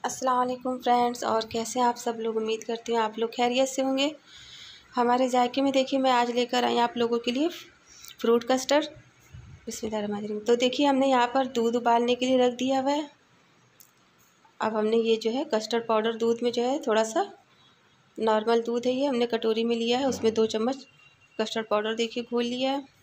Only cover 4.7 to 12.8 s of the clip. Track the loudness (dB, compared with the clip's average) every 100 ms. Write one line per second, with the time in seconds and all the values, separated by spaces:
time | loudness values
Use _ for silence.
4.7 | -20 _ -2 2 2 2 2 2 2 2
5.7 | 2 2 2 4 4 2 0 0 0 2
6.7 | 2 0 0 0 0 -2 -2 -2 -4 -18
7.7 | _ _ -20 -20 -4 2 2 2 -2 2
8.7 | 0 0 -12 -20 _ _ -20 -20 -16 -14
9.7 | -10 -6 -4 -4 -6 -6 -6 0 2 2
10.7 | 2 2 4 4 4 4 0 0 0 0
11.7 | 0 2 2 2 0 2 4 4 2 -2
12.7 | 0